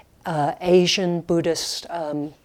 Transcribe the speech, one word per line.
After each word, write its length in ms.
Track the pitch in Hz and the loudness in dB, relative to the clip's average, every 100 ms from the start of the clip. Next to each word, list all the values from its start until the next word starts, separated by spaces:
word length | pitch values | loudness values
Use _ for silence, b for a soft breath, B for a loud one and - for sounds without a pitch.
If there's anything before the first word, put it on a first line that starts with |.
| B _ - | B _ -6
uh, 280 | 156 143 - | -2 -2 -2
Asian 580 | 180 180 175 - 180 170 | 4 4 6 0 0 -2
Buddhist, 680 | 160 170 170 156 - - - | 0 0 0 -2 -4 -8 -8
um, 440 | 170 151 147 147 - | -8 -6 -6 -8 -12